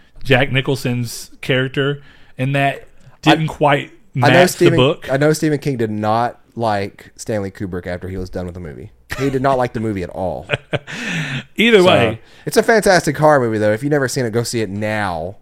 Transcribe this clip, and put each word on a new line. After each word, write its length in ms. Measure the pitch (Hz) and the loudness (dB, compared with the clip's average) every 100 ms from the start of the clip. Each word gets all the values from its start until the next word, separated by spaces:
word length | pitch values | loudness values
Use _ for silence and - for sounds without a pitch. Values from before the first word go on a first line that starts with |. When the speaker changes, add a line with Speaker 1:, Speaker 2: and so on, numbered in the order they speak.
| _ - | _ -8
Speaker 1:
Jack 280 | - 127 139 | 2 2 2
Nicholson's 760 | 131 135 131 131 123 120 - - - | 0 -2 -2 -2 -4 -4 -10 -16 -10
character 600 | - 131 131 143 139 143 - - - - | -2 -2 -2 -2 -2 -4 -10 -20 -18 -8
in 160 | 131 | -4
that 340 | 139 139 135 - - - - 156 | 0 0 -2 -12 -20 -20 -2 2
Speaker 2:
I, 80 | 156 | 2
Speaker 1:
didn't 120 | 156 | 0
quite 420 | - 147 143 - - _ - | 0 2 2 -2 -14 _ 0
Speaker 2:
I 40 | |
know 80 | 127 | 4
Speaker 1:
match 200 | 127 180 | 6 4
Speaker 2:
Stephen, 220 | - 175 | 4 4
Speaker 1:
the 40 | 170 | 4
book. 340 | 127 - - | 2 0 -2
Speaker 2:
I 60 | 135 | 0
know 140 | 147 | 2
Stephen 280 | 156 160 147 | 2 0 -2
King 180 | 147 127 | -2 -2
did 140 | 113 | -2
not 500 | 107 107 113 120 - _ - | -2 0 0 -2 -6 _ -6
like 560 | 117 104 98 - - - | -2 -2 -4 -10 -20 -14
Stanley 360 | - 110 98 | -6 -6 -6
Kubrick 340 | - 98 90 90 | -8 -8 -8 -8
after 220 | 90 92 | -8 -8
he 80 | 95 | -8
was 140 | 92 | -8
done 140 | 92 90 | -8 -10
with 100 | 90 | -10
the 40 | |
movie. 320 | 85 62 82 - - - | -14 -14 -18 -20 -18 -6
He 100 | 139 | -4
did 140 | 131 | 0
not 140 | 135 131 | 0 0
like 140 | 123 | -2
the 60 | 117 | -4
movie 220 | 110 98 | -4 -4
at 80 | - | -6
all. 380 | - 92 69 - 147 - | -6 -6 -6 -6 -6 -4
Speaker 1:
<laughs> 840 | 151 - 180 233 170 151 139 - - | -8 -8 -12 -8 -6 -6 -8 -8 0
Either 240 | 220 220 | 4 6
Speaker 2:
So, 60 | 180 | 6
Speaker 1:
way. 360 | 160 117 110 - - - | 4 2 -2 -12 -14 -2
Speaker 2:
it's 120 | 180 | 0
a 60 | |
fantastic 540 | 214 226 202 180 - 139 | 4 4 4 4 2 2
horror 220 | 156 147 | 4 4
movie, 180 | 120 110 | 2 2
though. 140 | 107 | 2
If 120 | 110 | 0
you've 80 | 143 | 0
never 160 | 147 131 | 0 0
seen 180 | - 123 | -2 -2
it, 60 | |
go 120 | 110 | -2
see 180 | 117 117 | -2 -4
it 80 | 107 | -4
now. 680 | 98 107 107 101 85 85 107 | -4 -4 -2 -2 -4 -8 -12